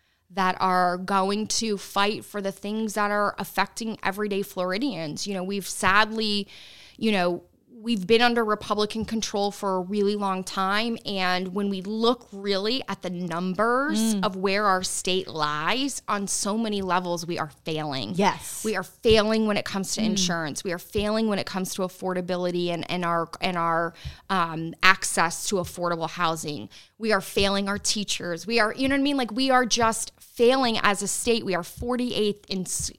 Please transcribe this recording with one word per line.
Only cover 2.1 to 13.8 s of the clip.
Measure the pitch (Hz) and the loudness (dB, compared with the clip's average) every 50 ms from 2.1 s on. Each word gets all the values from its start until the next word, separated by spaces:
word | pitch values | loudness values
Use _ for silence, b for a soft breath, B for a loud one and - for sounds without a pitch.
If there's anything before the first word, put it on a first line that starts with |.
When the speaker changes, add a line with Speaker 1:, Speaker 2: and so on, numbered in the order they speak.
| 220 - 214 | 0 -4 -8
Speaker 1:
for | - - 208 | -8 -8 -6
the | 190 196 | -6 -6
things | 190 - - 202 214 220 226 214 196 | -6 -6 -8 -6 -4 -4 -4 -2 -2
that | 214 208 202 | 0 0 0
are | 208 208 208 202 - - | 2 2 0 0 -2 -4
affecting | 196 - - - 185 - - - 233 220 214 - | -8 -6 0 -2 -2 -2 -2 -8 -8 -8 -6 -4
everyday | - 196 190 202 208 208 202 196 | -4 -4 -2 -2 -4 -2 -2 -4
Floridians. | 196 - - 185 180 185 185 208 269 285 202 160 165 147 156 - - | -4 -4 -4 -4 -2 -2 -2 -2 -2 -2 -4 -4 -6 -6 -6 -6 -6
You | 202 196 | -6 -4
know, | 185 180 | -4 -4
we've | 190 202 202 185 - | -4 -4 -4 -4 -6
sadly, | - - - 185 190 208 220 214 220 220 220 214 208 202 196 B B B B B B B B B B | -4 0 2 4 6 6 4 4 2 -2 0 0 0 0 -2 B B B B B B B B B B
you | B 220 220 | B 0 2
know, | 208 190 175 175 175 - - _ _ _ _ _ - 233 | 2 4 2 2 0 -2 -6 _ _ _ _ _ -18 -8
we've | 214 233 240 202 180 | -2 -2 -2 0 4
been | 175 226 226 | 4 6 6
under | 240 240 240 240 | 6 6 4 4
Republican | 226 208 214 208 - - 214 208 208 208 - 220 214 | 2 0 0 -2 0 -2 0 0 0 0 0 -4 -4
control | - 220 226 208 - - 202 202 202 | -2 -2 -4 -4 -2 0 0 0 0
for | 196 - 202 196 185 | -2 -2 -2 0 0
a | 185 | 0
really | 180 180 208 208 202 202 208 | -2 0 0 2 2 2 2
long | 208 202 196 190 185 | 0 -2 -2 -2 -2
time. | 185 - - 196 190 190 202 208 226 240 233 - - | -4 -4 -2 -2 0 2 2 2 0 0 -4 -6 -6
And | - 202 190 185 180 180 180 185 185 185 | -6 -2 0 0 2 2 0 -2 -2 -2
when | 208 202 202 | -2 -2 -2
we | 196 185 | -2 -4
look | 185 196 220 220 226 233 254 240 - - | -4 -4 -2 2 2 2 2 2 -4 -18
really | - 196 196 202 202 190 196 220 254 262 - - | -14 -8 -2 -2 -2 0 0 0 -2 -2 -4 -6
at | 196 - | -8 -6
the | - 180 | -6 -6
numbers | 180 175 180 170 160 170 180 185 185 180 214 233 247 262 | -6 -4 -4 -4 -4 -2 -2 -2 0 2 2 2 2 2